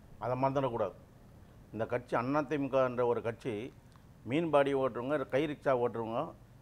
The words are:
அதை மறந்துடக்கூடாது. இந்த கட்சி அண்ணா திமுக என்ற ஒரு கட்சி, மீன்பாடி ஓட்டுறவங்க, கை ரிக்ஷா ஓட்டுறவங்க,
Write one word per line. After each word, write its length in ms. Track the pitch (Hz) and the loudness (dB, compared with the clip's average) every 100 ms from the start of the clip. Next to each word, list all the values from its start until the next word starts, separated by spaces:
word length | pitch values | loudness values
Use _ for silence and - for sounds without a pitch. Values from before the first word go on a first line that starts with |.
| - - | -20 -8
அதை 240 | 113 127 | -4 0
மறந்துடக்கூடாது. 480 | 135 139 135 117 98 - - - - - - - - | 0 2 0 0 -2 -4 -18 -20 -20 -20 -20 -20 -12
இந்த 140 | 107 110 | -6 -4
கட்சி 300 | 120 123 143 | -4 -2 -2
அண்ணா 240 | 120 147 | 0 0
திமுக 460 | 135 151 139 135 131 | 0 -2 0 2 2
என்ற 200 | 120 123 | 2 2
ஒரு 160 | 113 | 2
கட்சி, 520 | 104 113 135 104 127 - - - - - 107 | -2 -6 -6 -6 -8 -14 -20 -20 -20 -16 -4
மீன்பாடி 440 | 139 170 147 139 | 0 4 4 4
ஓட்டுறவங்க, 560 | 135 131 117 127 147 135 | 4 0 -2 -2 -2 0
கை 160 | 131 156 | 0 0
ரிக்ஷா 220 | 143 143 | -2 0
ஓட்டுறவங்க, 680 | 127 120 113 113 117 160 - - - | 2 2 -2 -4 -4 -4 -8 -20 -16